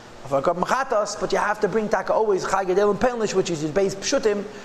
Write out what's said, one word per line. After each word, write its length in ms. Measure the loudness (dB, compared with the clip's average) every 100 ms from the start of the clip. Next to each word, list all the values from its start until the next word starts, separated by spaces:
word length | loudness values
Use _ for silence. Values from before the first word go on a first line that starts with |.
| -18 -16
of 80 | -2
a 100 | 0
korban 240 | 2 0 2
chatos, 540 | 0 2 0 0 -4
but 100 | -2
you 80 | 0
have 220 | 0 0
to 80 | 0
bring 200 | 0 0
taka 240 | -2 0
always 320 | 0 2 0 0
Chai 160 | 0
Gedolim 340 | 2 2 4 2
Pelnish, 360 | 0 0 -2
which 160 | 0 0
is 100 | -2
his 100 | -2
base 240 | 0 0
pshutim, 480 | -2 0 2 2 0 -4 -10